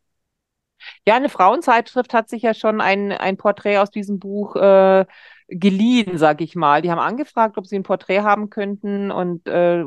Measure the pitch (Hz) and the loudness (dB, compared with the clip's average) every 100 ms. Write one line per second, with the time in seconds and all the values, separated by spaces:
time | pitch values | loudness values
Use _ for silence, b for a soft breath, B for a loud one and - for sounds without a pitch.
0 | _ _ _ _ _ _ _ _ B B | _ _ _ _ _ _ _ _ B B
1 | - 233 277 - 185 262 320 233 233 254 | 0 0 0 2 2 2 2 0 0 -6
2 | 240 233 226 233 233 220 220 214 185 196 | -2 -4 -4 -4 -2 -2 -2 0 0 0
3 | 202 - 185 190 214 202 208 202 202 220 | -2 -4 -4 -2 -2 -2 0 0 0 -4
4 | 196 202 196 202 202 - 196 190 190 190 | -8 -8 -8 -8 -6 2 4 6 6 4
5 | 190 b b b _ 180 196 190 226 247 | 0 b b b _ -2 0 2 2 2
6 | 196 175 151 151 165 175 151 147 175 170 | 0 2 2 2 -4 -2 2 2 0 -2
7 | 139 240 302 - 220 208 190 196 185 185 | -2 -4 -6 -2 -2 -2 -8 -8 -4 -6
8 | - 190 208 208 208 220 202 202 208 202 | -2 -2 0 0 -2 -8 -8 -8 -6 -6
9 | 202 185 180 170 - 175 175 175 | -4 -4 -4 -6 -4 0 0 0